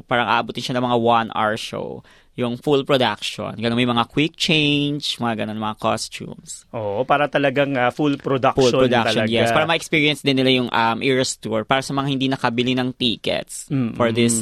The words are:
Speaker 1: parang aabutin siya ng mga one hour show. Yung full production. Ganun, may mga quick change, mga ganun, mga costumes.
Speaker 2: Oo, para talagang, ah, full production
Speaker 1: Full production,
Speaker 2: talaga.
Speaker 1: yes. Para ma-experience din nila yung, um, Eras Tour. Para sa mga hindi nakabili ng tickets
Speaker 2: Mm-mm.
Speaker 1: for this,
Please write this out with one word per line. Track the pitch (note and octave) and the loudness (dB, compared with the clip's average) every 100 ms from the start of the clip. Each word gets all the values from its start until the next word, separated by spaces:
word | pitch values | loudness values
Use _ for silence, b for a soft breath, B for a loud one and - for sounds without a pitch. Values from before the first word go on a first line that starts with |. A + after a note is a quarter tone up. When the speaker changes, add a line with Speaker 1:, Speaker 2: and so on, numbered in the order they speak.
Speaker 1:
parang | - A#2+ A2 | -2 0 2
aabutin | A#2 A2+ - | 0 -2 -6
siya | B2 B2 | -4 -2
ng | |
mga | B2 A#2+ | 0 2
one | A#2 A#2 A2+ | 4 2 0
hour | - G#2+ | -2 -2
show. | A2 - - - - - b b | -2 -6 -8 -10 -12 -18 b b
Yung | - A#2+ B2 | -6 -6 -4
full | D3+ C#3 | 0 2
production. | C3+ C3+ A#2 G#2 - - G2 | 2 2 2 0 -6 -8 -8
Ganun, | G2 A#2 A#2 | -4 -2 0
may | |
mga | B2 A#2 A#2 | 0 0 0
quick | C#3+ D#3+ | 0 -2
change, | - - D#3 D3 D3 C#3+ D3 - - | -2 0 2 2 2 0 -4 -6 -4
mga | A#2 G#2+ | -4 -4
ganun, | G#2+ G#2+ | -4 -6
mga | G#2+ G#2+ | -6 -2
costumes. | A2+ A2 - - - - - - - | -2 -2 -4 -12 -14 -14 -16 -18 -12
Speaker 2:
Oo, | A#2+ G#2 G2+ | -8 -4 -2
para | C3 C#3+ D3 | 2 2 2
talagang, | D3 C#3+ C3 C#3 C3 | 0 0 0 0 2
ah, | B2 | 0
full | - D3+ C#3 | 2 0 0
production | C3 C3+ B2+ C3+ B2+ | -2 0 2 4 4
Speaker 1:
Full | C3 B2+ | 4 4
production, | A#2+ A2+ A#2 | 4 2 0
Speaker 2:
talaga. | A2 | 2
Speaker 1:
yes. | A2+ A#2 | 2 2
Para | A#2 D#3 | 2 2
ma-experience | D#3+ - D#3+ D3 C#3+ | 0 0 2 2 0
din | C#3+ C3 | 0 2
nila | C3 B2+ | 4 2
yung, | B2 | 2
um, | A#2 A2+ A2+ | 0 0 0
Eras | C3+ C3 B2+ - | 0 0 0 -4
Tour. | G#2+ A2 | -4 -2
Para | A2 C3+ | 0 -2
sa | C3 | -2
mga | C#3 C#3 | -4 -2
hindi | C3+ C3 | -2 -2
nakabili | C3+ B2+ A#2 B2 | 0 0 0 0
ng | B2+ B2+ - | 0 -2 -2
tickets | B2 G2 - E2+ - - - | -2 -2 -2 -4 -4 -12 -4
Speaker 2:
Mm-mm. | C#3 A#2 | -2 -2
Speaker 1:
for | A#2 A#2 | 0 0
this, | A2+ A#2 A2+ | 2 2 2